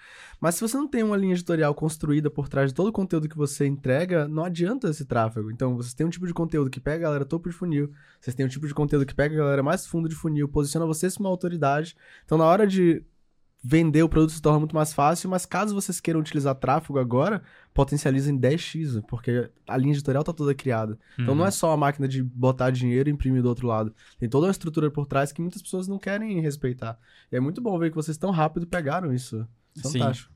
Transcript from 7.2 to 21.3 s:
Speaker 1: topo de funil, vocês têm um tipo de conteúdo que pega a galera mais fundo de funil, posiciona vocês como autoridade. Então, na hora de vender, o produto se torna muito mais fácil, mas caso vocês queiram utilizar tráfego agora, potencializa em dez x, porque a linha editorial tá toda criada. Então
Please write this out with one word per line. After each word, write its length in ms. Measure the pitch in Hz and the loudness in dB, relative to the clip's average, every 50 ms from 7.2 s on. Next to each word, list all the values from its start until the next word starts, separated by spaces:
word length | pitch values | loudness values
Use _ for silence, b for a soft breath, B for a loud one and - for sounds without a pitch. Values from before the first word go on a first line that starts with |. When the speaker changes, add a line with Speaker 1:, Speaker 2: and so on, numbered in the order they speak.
| 139 | -2
Speaker 1:
topo 240 | 139 165 170 175 180 | -2 -4 -4 -4 -6
de 80 | 170 | -8
funil, 360 | - 185 175 156 143 147 147 147 B B B B B | -6 -4 -2 0 0 0 -2 -4 B B B B B
vocês 140 | _ - 123 | _ -8 -4
têm 140 | - 135 131 | -2 -2 -2
um 20 | |
tipo 160 | 131 143 151 147 | -2 -4 -6 -6
de 60 | 143 | -2
conteúdo 320 | - 147 143 151 143 139 | -2 0 2 2 2 0
que 80 | 135 - | 0 0
pega 220 | - 139 151 156 | 0 0 0 0
a 20 | 151 | 0
galera 240 | 147 143 139 139 | 0 2 2 2
mais 240 | 135 147 170 190 - | 2 0 0 -2 -2
fundo 240 | - - 165 165 160 | -4 -4 -4 -2 -4
de 60 | 165 | -4
funil, 340 | 151 - 165 151 147 147 143 | -4 -4 -2 0 0 0 0
posiciona 380 | 143 147 147 147 - 165 165 160 | 0 0 0 0 0 -2 0 0
vocês 280 | 160 160 - 185 185 | 0 0 -2 -2 -2
como 140 | - 208 190 | -2 -2 -2
autoridade. 680 | 185 180 - 175 175 170 143 135 139 147 160 170 B B B B B B B | -2 -2 -2 -4 -2 0 0 2 2 0 -2 -4 B B B B B B B
Então, 100 | - 151 | 0 2
na 100 | 160 160 | 4 6
hora 200 | 160 170 202 214 | 6 6 6 6
de 380 | 202 190 190 180 170 160 - - - _ _ _ _ _ _ _ _ _ _ - | 4 4 6 6 4 4 2 0 -10 _ _ _ _ _ _ _ _ _ _ -2
vender, 380 | 123 143 160 170 160 143 151 165 | 2 4 4 6 6 6 6 4
o 60 | 156 | 6
produto 240 | - 156 160 160 160 | 6 4 4 4 2
se 80 | 160 | 2
torna 180 | - 156 151 151 | 2 4 4 4
muito 160 | 156 156 160 | 2 2 0
mais 160 | 156 151 151 | 0 0 0
fácil, 380 | - - 143 147 170 175 - 190 | 2 2 2 2 2 2 0 -2
mas 160 | 185 180 - | -2 -2 -2
caso 280 | - - 175 208 214 202 | -4 -4 -2 -2 -2 -2
vocês 280 | 196 196 - 180 - | -4 -4 -4 -6 -4
queiram 180 | - - 165 156 | -2 -2 0 0
utilizar 340 | 156 156 - 147 139 139 135 | 0 -2 -2 0 0 0 0
tráfego 460 | 131 - 127 135 160 - - 143 135 | 0 0 0 0 0 0 -2 -2 -2
agora, 420 | 127 120 120 127 147 190 220 185 B B B B B B - | 0 2 2 2 2 2 0 -2 B B B B B B 0
potencializa 560 | - 139 135 143 147 - 147 135 135 139 147 | 2 2 2 2 0 0 0 0 2 0 0
em 60 | 143 | 0
dez 240 | 131 123 127 147 170 | 2 2 2 2 0
x, 400 | - - - 160 160 147 123 110 - - | -2 -6 -6 -6 -4 -4 -4 -4 -4 -6
porque 420 | - 117 - - 120 123 120 - - _ _ | -8 -6 -4 -2 -2 -2 -2 -4 -8 _ _
a 120 | - 110 131 | -4 -2 0
linha 160 | 127 143 147 | 2 2 2
editorial 280 | 143 143 - 131 131 | 0 0 0 0 0
tá 120 | 160 - 170 | 0 -2 -4
toda 200 | 156 151 143 139 | -2 0 -2 -2
criada. 460 | 135 - 135 120 110 110 107 107 B B B B - | 0 -2 -2 -2 -2 -2 -4 -6 B B B B -4
Então 160 | 123 117 | -2 0